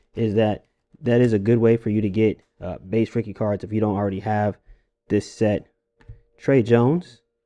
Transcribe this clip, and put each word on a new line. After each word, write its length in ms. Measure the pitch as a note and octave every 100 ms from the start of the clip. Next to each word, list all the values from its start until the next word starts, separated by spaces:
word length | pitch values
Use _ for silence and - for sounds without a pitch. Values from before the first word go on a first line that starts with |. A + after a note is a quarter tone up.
| _
is 200 | - A2+
that 320 | G#2 G#2+ G2 _ _ _ _
that 180 | C3+ A#2+
is 100 | B2
a 80 | G#2+
good 180 | G2+ A#2
way 200 | A2+ A#2
for 120 | A2
you 120 | G#2+
to 80 | G#2
get, 320 | F#2+ A2 - _ _
uh, 200 | F2+ F2
base 360 | F#2 A2+ A2 A#2
rookie 180 | G#2+
cards 300 | F#2+ A2 G2+
if 80 | F2+
you 80 | G#2+
don't 160 | G#2+ G2+
already 240 | G2+ F#2+
have 380 | G#2 G#2 G#2 - - - _ _ -
this 240 | G#2 -
set. 360 | - G#2+ G2 - _ _ _ - - _ _
Trey 240 | - C#3
Jones, 600 | A2 A#2 A#2+ E3+ - - _ _